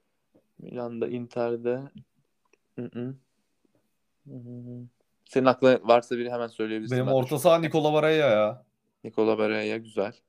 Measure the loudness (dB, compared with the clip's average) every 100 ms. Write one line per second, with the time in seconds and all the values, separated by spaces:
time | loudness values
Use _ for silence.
0 | _ _ _ _ _ -20 -14 -10 -8 -6
1 | -6 -6 -8 -4 -4 -2 -2 -4 -6 -18
2 | -20 _ _ _ _ _ _ -12 -12 -8
3 | -10 -12 _ _ _ _ _ _ _ _
4 | _ _ -20 -18 -16 -16 -14 -16 -18 _
5 | _ _ -4 2 4 6 6 6 6 4
6 | 4 -6 -4 -6 -6 -6 -6 -6 -4 -2
7 | 0 0 0 2 4 4 2 0 2 2
8 | 2 2 4 4 2 -2 _ _ _ _
9 | -8 -2 0 2 0 -2 -4 -6 -8 -4
10 | -4 -6